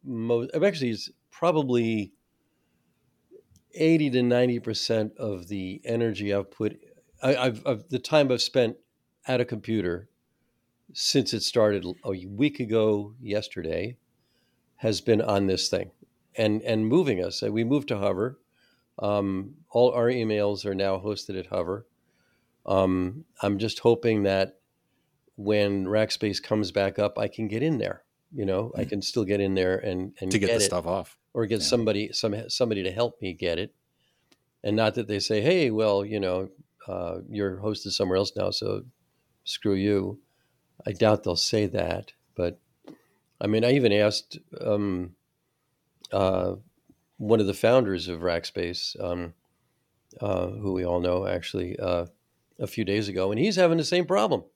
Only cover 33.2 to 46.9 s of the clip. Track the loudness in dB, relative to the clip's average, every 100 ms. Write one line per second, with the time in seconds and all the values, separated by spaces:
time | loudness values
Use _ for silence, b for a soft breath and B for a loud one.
33.2 | -8 -4 -2 -2 -6 _ _ _ _ _
34.2 | _ _ _ _ -2 2 2 0 -4 -4
35.2 | 0 0 2 2 2 2 2 2 0 -2
36.2 | -2 -2 -4 -14 _ _ -10 -8 -6 -8
37.2 | -8 -4 -4 -2 -6 -6 -6 -2 2 2
38.2 | 0 -2 -4 -2 -4 -6 -8 _ _ _
39.2 | _ _ -12 -4 0 2 2 2 0 -8
40.2 | _ _ _ _ _ _ -10 4 4 4
41.2 | 2 -2 0 0 0 0 -2 -4 -8 _
42.2 | _ -4 -4 -4 _ _ -20 B B B
43.2 | _ _ 0 2 4 6 6 6 4 2
44.2 | -8 -20 _ -6 -2 0 0 -2 -6 _
45.2 | _ _ _ _ _ _ _ _ -4 2
46.2 | 2 2 -2 -4 -14 _ _